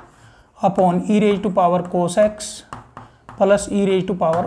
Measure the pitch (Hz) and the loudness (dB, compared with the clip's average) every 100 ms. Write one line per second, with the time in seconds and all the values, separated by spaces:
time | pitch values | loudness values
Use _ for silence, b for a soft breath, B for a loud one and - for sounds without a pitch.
0 | b b b b b - 196 185 185 175 | b b b b b -4 -2 2 2 0
1 | 180 208 214 196 208 185 175 180 175 180 | 0 2 2 0 -2 0 2 0 -2 -2
2 | 170 175 214 214 - - - - - B | -2 2 0 0 -12 -14 -18 -20 -18 B
3 | B B B - 196 202 - 202 196 190 | B B B -2 2 2 2 -2 0 0
4 | 185 180 170 165 | -2 -2 0 0